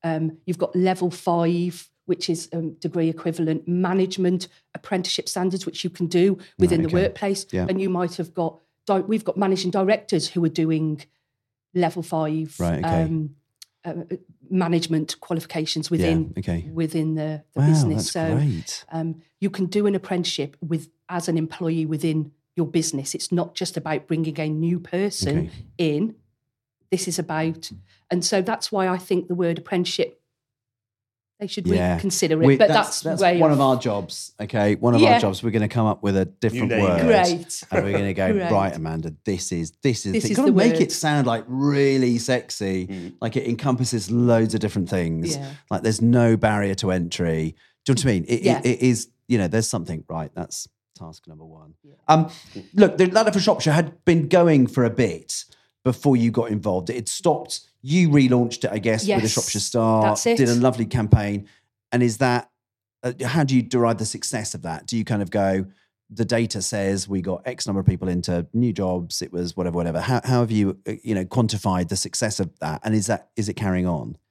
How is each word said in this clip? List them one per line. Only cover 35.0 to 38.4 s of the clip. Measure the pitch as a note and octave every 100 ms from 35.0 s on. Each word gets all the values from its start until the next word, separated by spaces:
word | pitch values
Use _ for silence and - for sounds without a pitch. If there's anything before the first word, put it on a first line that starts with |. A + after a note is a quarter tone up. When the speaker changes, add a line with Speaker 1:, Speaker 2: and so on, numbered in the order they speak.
Speaker 2:
our | -
Speaker 1:
Yeah. | A#3+
Speaker 2:
jobs, | G#2+ F#2+
we're | A#2
gonna | G#2+ G#2
come | B2 A2
up | G2+
with | G2+ F#2+
a | F#2
different | - A2+ A#2+ -
Speaker 3:
New | A2
name. |
Speaker 2:
word. | G2 F2 E2
Speaker 1:
Great. | G#3+ F3 E3+ - - -
Speaker 2:
And | F#3+
we're | G2
gonna | E3 G2+
go, | F#2+ F#2+
Speaker 1:
<laughs> |
Great. | G2